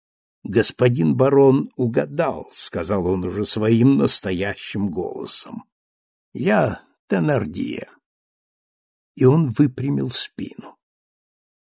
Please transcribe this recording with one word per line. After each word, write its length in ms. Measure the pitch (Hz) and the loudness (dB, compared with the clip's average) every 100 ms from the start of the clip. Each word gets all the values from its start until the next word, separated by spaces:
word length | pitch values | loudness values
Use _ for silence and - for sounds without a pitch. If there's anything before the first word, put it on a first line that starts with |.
| _ _ _ _ | _ _ _ _
«Господин 720 | - 104 104 - 123 120 160 127 | -4 0 0 2 2 2 2 2
барон 560 | 131 139 139 135 - | 4 6 6 6 2
угадал», — 760 | - 123 131 143 143 156 85 - | -4 -2 0 -2 -2 -4 -4 -10
сказал 540 | - - 95 82 101 87 | -10 -8 -6 -4 -2 0
он 180 | 92 | -2
уже 200 | 90 92 | -4 -4
своим 520 | 104 113 107 113 127 139 | -4 -2 2 4 6 4
настоящим 920 | 127 - 101 90 101 - - 107 101 | 2 -2 -4 -4 -4 -8 -10 -6 -6
голосом. 760 | 87 - - - - - - - _ _ _ _ _ _ | -4 -8 -8 -10 -12 -12 -14 -18 _ _ _ _ _ _
«Я 500 | - 156 208 135 90 _ _ - | -6 0 2 0 -2 _ _ -4
Теннердье». 800 | 190 156 135 87 90 - - - _ _ _ _ _ _ _ _ _ _ _ _ - | -2 0 0 -2 -6 -8 -8 -12 _ _ _ _ _ _ _ _ _ _ _ _ 2
И 80 | |
он 240 | 127 156 147 | 4 4 2
выпрямил 600 | 110 139 131 135 139 131 | 2 0 0 -6 -4 -4
спину. 640 | - - - - - - - _ _ _ _ _ _ _ _ | -6 -8 -10 -14 -14 -20 -20 _ _ _ _ _ _ _ _